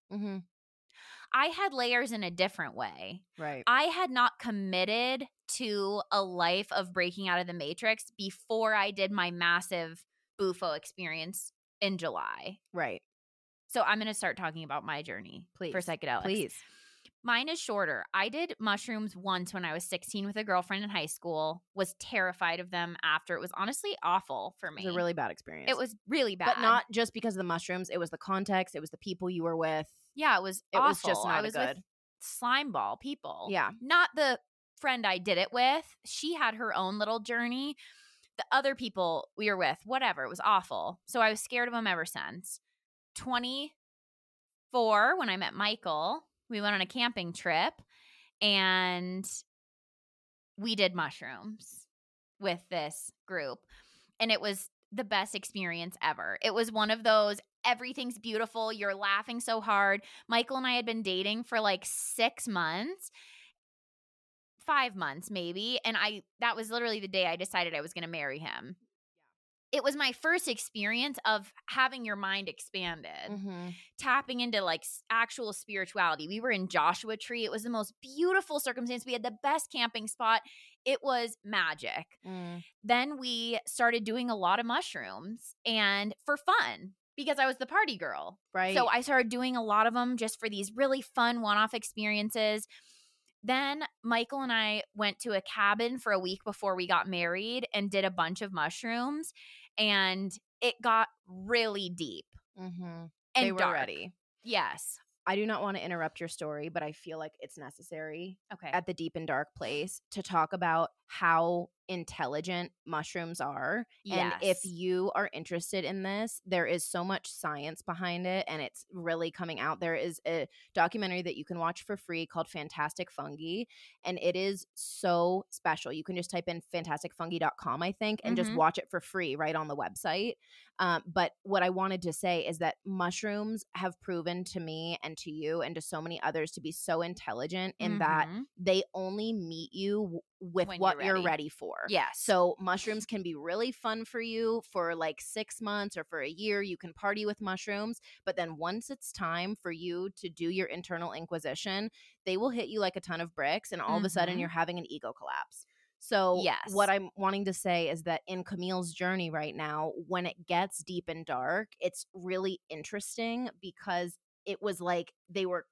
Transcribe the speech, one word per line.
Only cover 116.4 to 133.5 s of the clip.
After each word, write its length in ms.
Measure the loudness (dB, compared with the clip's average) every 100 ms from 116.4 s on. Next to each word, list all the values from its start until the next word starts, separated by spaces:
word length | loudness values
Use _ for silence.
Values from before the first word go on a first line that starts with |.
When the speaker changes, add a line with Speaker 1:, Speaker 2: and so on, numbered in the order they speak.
| -2
Speaker 1:
there 200 | 0 2
is 200 | 0 0
so 180 | -2
much 240 | -2 -2 -6
science 520 | -8 -6 -6 -6 -8
behind 440 | -8 -4 -2 -2 0
it, 200 | 0 -2
and 140 | -4
it's 240 | -6 -10 -14
really 360 | -6 -2 0 0
coming 300 | -4 -6 -2
out. 220 | -2 0
There 140 | 0 0
is 260 | -2 -4 -4
a 220 | -2 -4 -8 -4
documentary 480 | 2 2 2 -2 -2
that 120 | -4 -6
you 80 |
can 160 | -8 -2
watch 240 | -2 -2
for 140 | -6 -10
free 280 | -6 -6 -4
called 220 | -4 -6
Fantastic 640 | -6 -8 -2 -2 -4 -8
Fungi, 540 | -8 -10 -8 -6 -6 -6 -12 -20 _ -6
and 120 | -2
it 160 | 0 2
is 280 | 0 -2 -8
so 720 | -10 -10 -2 2 4 4 2 -2
special. 400 | -4 -2 0 -2
You 140 | -8 -6
can 100 | -4
just 160 | -4
type 160 | -4 -4
in 140 | -6
fantastic 520 | -4 -6 -2 -4 -4
fungi 260 | -8 -4 0
dot 180 | 0 0
com, 260 | -2 -2
I 80 | -2
think, 300 | -2 -2 -2
and 140 | 0 0
just 140 | 2
Speaker 2:
Mm-hmm. 60 | 4
Speaker 1:
watch 200 | 4 4
it 120 | -2
for 120 | -6
free 340 | -4 -4 -2 -2
right 200 | 0 0
on 120 | -2
the 80 | -4
website. 600 | -4 -4 -2 0 -2 -6 _ -20 -12 -2
Um, 240 | 2 2 0
but 300 | 0 0 -2
what 180 | -2 2
I 80 | 2
wanted 320 | 2 0 0
to 100 | -2
say 340 | -2 0 0 0
is 120 | 0
that 180 | -2 -2 -4
mushrooms 800 | -2 -2 -2 -4 -2 -4